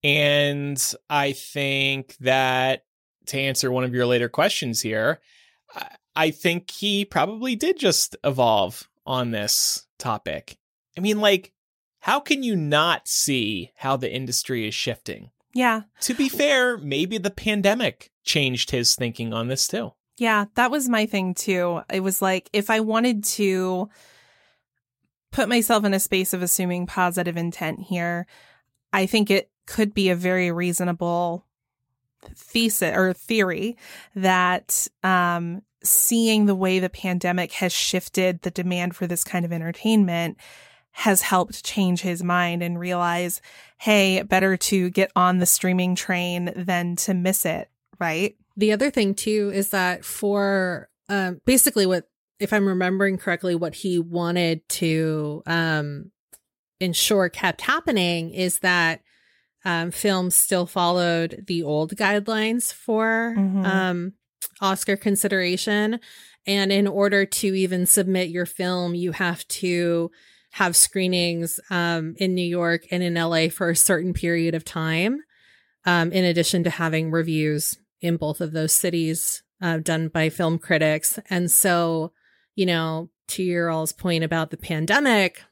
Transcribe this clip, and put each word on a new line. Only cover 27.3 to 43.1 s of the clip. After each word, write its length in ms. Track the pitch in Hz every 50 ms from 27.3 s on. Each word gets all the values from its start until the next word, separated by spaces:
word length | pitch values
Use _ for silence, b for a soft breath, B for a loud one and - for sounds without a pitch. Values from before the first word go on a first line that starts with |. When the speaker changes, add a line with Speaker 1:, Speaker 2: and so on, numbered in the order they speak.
| 165
Speaker 2:
intent 420 | 170 170 170 170 - 170 156 160 -
here, 460 | 190 - 185 175 170 170 175 170 180 b b b b b b b b b _ _ _ _
I 140 | - 196 190
think 240 | 190 - 220 208 208
it 180 | 196 196 - _ _ _ _
could 280 | - - - 220 208 208
be 160 | - 196 185
a 60 | 180
very 360 | 170 180 196 185 185 180 180
reasonable 960 | 170 170 180 180 170 - 180 180 175 170 175 170 170 175 175 175 170 175 _ _ _ _ _ _ _ _ _ _ _ _ _ _ _ _ - - -
thesis 600 | - - - - 233 226 226 208 - 196 160 -
or 180 | - 185 185 180
theory 640 | - - - 233 220 196 185 170 160 185 226 240 B B B B B B B B
that, 720 | 196 190 190 185 185 180 180 180 175 - - - - - - _ _
um, 600 | - 190 185 180 180 175 175 170 170 170 170 190 - _ _ _ -
seeing 600 | - - - - - 233 226 226 220 220 214 208
the 100 | 202 196
way 240 | 185 190 185 185 185
the 100 | 185 185
pandemic 600 | - - - 190 180 180 - 180 175 180 175 170 -
has 200 | - 196 180 -
shifted 680 | - - - - 180 - - _ 190 185 185 180 170 -
the 80 | 185
demand 440 | 170 - 175 180 180 175 175 180 175
for 100 | - 190
this 160 | 170 180 175 -
kind 200 | - - 180 175
of 80 | 170
entertainment 840 | 170 170 160 165 170 - - 220 226 214 202 180 170 170 170 165 - B B B B B B B B B B B
has 320 | _ - - 226 196 180 -
helped 420 | - 202 185 180 - - - -
change 360 | - - - 196 180 180 170
his 220 | - 190 175 170 175
mind 380 | 175 175 180 175 175 170 175
and 180 | 175 175 175 170
realize, 600 | 175 180 180 175 175 175